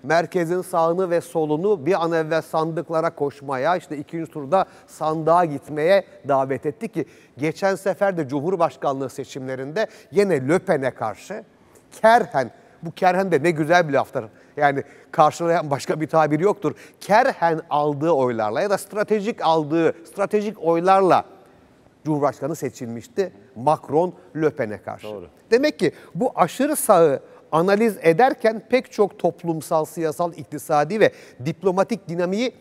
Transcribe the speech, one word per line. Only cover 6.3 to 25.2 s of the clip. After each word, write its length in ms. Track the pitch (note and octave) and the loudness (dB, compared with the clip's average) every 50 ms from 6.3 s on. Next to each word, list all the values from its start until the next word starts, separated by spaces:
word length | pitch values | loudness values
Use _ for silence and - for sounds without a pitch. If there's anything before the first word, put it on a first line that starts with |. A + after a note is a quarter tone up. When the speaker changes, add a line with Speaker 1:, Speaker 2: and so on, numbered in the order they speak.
| C#3 C3+ C3+ C3+ C3+ A#2+ - | 0 0 2 0 -4 -4 -4
Speaker 1:
etti 220 | D3+ - _ A#3 G#3+ | -6 -6 _ -12 -8
ki 160 | _ - B2+ - - - - _ _ A#2+ | _ -6 -8 -8 -12 -20 -20 _ _ -4
geçen 360 | C#3 D#3+ D#3+ - G3+ G3 G3 | -4 -4 -4 0 -2 -2 -2
sefer 420 | - - G3+ F3+ - G3+ G3 F#3 | 0 -2 -4 -2 0 0 0 0
de 120 | E3+ D3+ B2 | -2 -4 -4
Cumhurbaşkanlığı 840 | C3+ D3 C3 F3+ F#3+ E3+ E3+ D3 - - - D3+ C3+ C3+ C#3 B2 | -4 -4 -2 -2 0 0 0 -2 -2 -4 -4 -4 -2 -2 -6 -8
seçimlerinde 760 | - - B2+ - - C#3+ C3 C3 C3 B2+ C3+ C#3 D#3 G#3 A3 - - - - _ | -8 -12 -14 -12 -12 -12 -10 -10 -8 -8 -10 -8 -4 -4 -6 -6 -8 -20 -20 _
yine 360 | C3+ F3+ G#3 G3 E3+ C#3 B2+ C3 | 0 2 2 2 2 0 2 2
Le 100 | E3 F#3 | 0 0
Pen'e 320 | - - E3+ C#3 C3+ B2+ | 2 0 0 0 0 -4
karşı 540 | - - B2 A2 G2+ - - - F#3+ A3+ A3 _ _ _ _ _ _ - _ _ - - | -4 -4 -6 -6 -6 -10 -14 -14 -14 -14 -14 _ _ _ _ _ _ -20 _ _ -10 2
kerhen, 480 | - A3 A3+ A#3+ G#3 - - C#3 C3 A2+ - - - _ _ _ | 4 6 6 6 4 0 -2 -4 -4 -4 -8 -20 -20 _ _ _
bu 80 | - E3+ | -14 -12
kerhen 420 | - - F#3+ F#3 F3+ F3+ G3 F#3+ | -4 0 2 2 2 2 2 2
de 100 | E3+ C#3 | 0 2
ne 80 | C#3 F3 | 2 2
güzel 380 | E3 D3 D#3+ D3 E3+ F3+ F3 D3+ | 0 0 0 4 4 2 4 2
bir 40 | |
laftır. 320 | C#3 C3 A2 - - C3+ A2 A2 _ - - _ _ | 0 0 0 0 -6 -8 -8 -8 _ -20 -20 _ _
Yani 260 | D3 D3 C#3+ C#3 C#3 - - - - - _ | 0 0 0 0 0 -6 -10 -18 -20 -20 _
karşılayan 600 | - - D#3 D3+ - - E3+ E3+ E3 E3+ D#3 D3+ | 2 4 4 4 4 0 -2 0 0 0 0 -2
başka 300 | C#3+ B2+ - - E3 D3+ | -4 -4 -2 -4 -4 -4
bir 60 | D#3 - | -4 0
tabir 320 | - D#3+ D#3 D3 D3+ D3 | 2 2 2 2 2 2
yoktur. 320 | F3 G#3 F#3+ - - D3+ - - - - _ _ | 2 0 0 0 -4 -6 -6 -6 -18 -20 _ _
Kerhen 600 | - - G3 A3+ B3+ C4 G#3 - F3 E3+ D#3+ D#3+ - - | -2 2 4 4 4 2 0 0 0 0 0 -2 -4 -2
aldığı 400 | C#3 D3 D3 D3+ D3 C#3 D3+ E3 | -2 0 0 0 -2 0 0 2
oylarla 500 | E3+ C3+ B2+ B2 A#2+ A2 A2 G#2+ A2 C#3+ | 2 2 2 0 0 -2 -2 -2 -2 -2
ya 100 | F#3+ G#3 | -2 -2
da 80 | G3+ F3 | -2 -4
stratejik 640 | - - - G#3+ G#3 - G#3+ G#3+ F#3+ A3 - - | -4 -8 -6 -6 -2 0 0 0 0 -4 -4 -2
aldığı, 500 | E3 D#3+ D#3+ E3 D3+ C#3+ D#3 E3+ E3 D3 - - - | 0 2 2 2 0 0 0 2 2 2 0 -2 -16
stratejik 500 | - - D3+ D3+ - - G#3+ G3+ G#3+ G3 - | -14 -6 -6 -4 -2 -2 -2 -2 -4 -8 -4
oylarla 640 | D#3 E3 E3 E3 F3 F#3 F#3+ F#3+ G3 F3 D3 A2+ - - - - - - _ - _ _ _ _ _ _ _ _ _ | -2 0 0 2 4 4 4 4 6 4 4 4 2 -2 -18 -20 -20 -20 _ -20 _ _ _ _ _ _ _ _ _
Cumhurbaşkanı 520 | D3+ D#3 C#3+ C#3+ C#3 B2+ - C#3 C#3 D3 | -4 -2 0 0 -2 -2 -4 -6 -8 -6
seçilmişti 760 | - D3+ B2+ - - C3 A#2 A#2 A#2 A2+ - - - G3 F3+ - - - - _ | -6 -8 -10 -8 -10 -12 -10 -10 -12 -14 -8 -6 -6 -6 -6 -6 -20 -20 -20 _
Macron 580 | G#2+ B2 D3 D#3 - - - C#3+ D3+ F3 F3+ E3+ - - - - | -4 0 0 0 0 -2 -2 0 0 0 0 -4 -12 -20 -14 -6
Le 140 | D3+ D#3+ D3 | 0 0 0
Pen'e 320 | - - B2 G#2+ G#2 F#2+ | 0 -2 -6 -6 -6 -10
karşı. 240 | - G#2+ G#2+ G#2 - | -10 -12 -12 -12 -12
Speaker 2:
Doğru. 200 | G#2 G#2+ G2 | -14 -14 -14